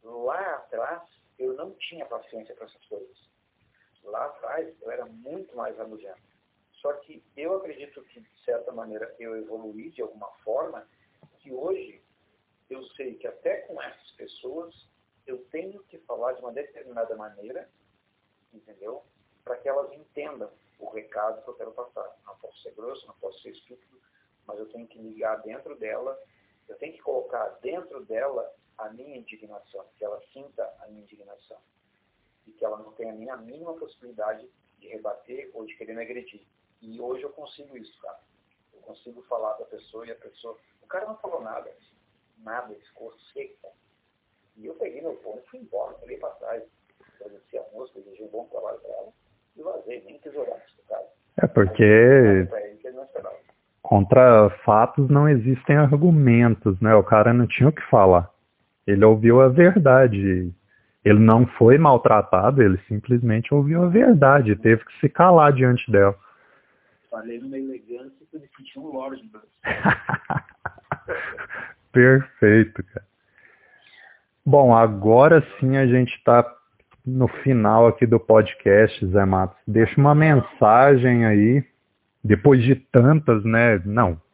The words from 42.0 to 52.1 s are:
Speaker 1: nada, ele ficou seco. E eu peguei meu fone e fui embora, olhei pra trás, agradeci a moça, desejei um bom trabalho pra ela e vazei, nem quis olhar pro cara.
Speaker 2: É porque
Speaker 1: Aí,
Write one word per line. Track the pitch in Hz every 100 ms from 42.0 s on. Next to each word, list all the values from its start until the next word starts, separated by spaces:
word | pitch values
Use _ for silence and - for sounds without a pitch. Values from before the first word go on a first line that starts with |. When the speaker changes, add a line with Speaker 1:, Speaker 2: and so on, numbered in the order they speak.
| _ _ _ _
Speaker 1:
nada, | 110 120 120
ele | 104
ficou | _ _ 113 _ _
seco. | 139 135 _ - _ _ _ _ _ _ _ _ _
E | 110
eu |
peguei | 165 - 131
meu | 160 -
fone | - 113
e | _
fui | 254
embora, | 240 101 - -
olhei | 120 -
pra | 151
trás, | - 110 113 113 _ _ _ _ _
agradeci | 104 101 _ 123
a | 107
moça, | 107 127
desejei | - 98 98 107
um |
bom | 110 117
trabalho | 113 107 107
pra | 104
ela | 107 - _ _ _ _ _
e |
vazei, | 160 185 - 120
nem | 98 143
quis | 156
olhar | 143 123 -
pro | _ _ _
cara. | 107 - _ _ -
Speaker 2:
É | -
porque | - 98 -
Speaker 1:
Aí, | 107 107 120